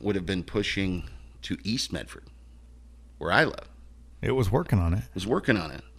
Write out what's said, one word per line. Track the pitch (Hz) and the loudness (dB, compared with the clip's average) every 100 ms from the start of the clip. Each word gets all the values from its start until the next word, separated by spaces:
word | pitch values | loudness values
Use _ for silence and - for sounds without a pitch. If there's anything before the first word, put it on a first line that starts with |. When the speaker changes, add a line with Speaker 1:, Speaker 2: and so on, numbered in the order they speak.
Speaker 1:
would | 101 98 | -2 -2
have | 87 | 0
been | 92 | -2
pushing | 85 107 101 - 95 90 - - - - | -2 -2 -2 -2 -2 -2 -6 -14 -18 -14
to | - 90 | -8 -8
East | 98 127 - | -4 -4 -4
Medford, | - - - - - - - - - - - - - | -6 -8 -14 -18 -20 -20 -20 -20 -20 -20 -20 -20 -6
where | 82 | 2
I | 101 | 4
live? | 151 - - - - - - - | 4 0 -12 -18 -20 -20 -20 -6
Speaker 2:
It | - | 0
was | 131 104 | 2 4
working | 123 175 101 | 2 4 4
on | 85 | 4
it. | 104 | 2
Speaker 1:
It | - 95 | -2 -4
was | 95 | 0
working | 160 - 107 | 0 2 2
on | 80 | 0
it. | 67 - | -10 -14